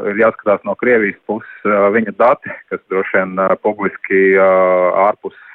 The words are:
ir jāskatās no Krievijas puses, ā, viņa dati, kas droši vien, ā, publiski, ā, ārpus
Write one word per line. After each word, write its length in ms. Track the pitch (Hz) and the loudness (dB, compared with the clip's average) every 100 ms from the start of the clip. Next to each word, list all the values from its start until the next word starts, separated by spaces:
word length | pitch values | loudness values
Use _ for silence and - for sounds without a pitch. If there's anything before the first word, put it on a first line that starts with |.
| 98 | -2
ir 120 | 101 | 0
jāskatās 420 | 110 - - 98 104 | 0 0 -2 -2 -2
no 80 | 95 | -4
Krievijas 420 | 120 117 104 - - | 0 0 0 -6 -8
puses, 300 | 107 - - | -10 -10 -8
ā, 300 | 104 104 101 | -2 2 2
viņa 200 | 110 104 95 | 0 -2 0
dati, 320 | 117 143 - - - | 2 2 -4 -16 -12
kas 120 | 95 - | -12 -6
droši 300 | 95 98 98 | -6 -2 -2
vien, 160 | 92 92 | -2 -2
ā, 160 | 95 92 | -2 -2
publiski, 600 | 107 104 95 - - 95 95 | -2 -4 -6 -6 -2 2 2
ā, 140 | 95 95 95 92 92 90 92 | 4 4 4 2 2 0 2
ārpus 340 | 98 104 98 - - | 0 -2 -8 -16 -20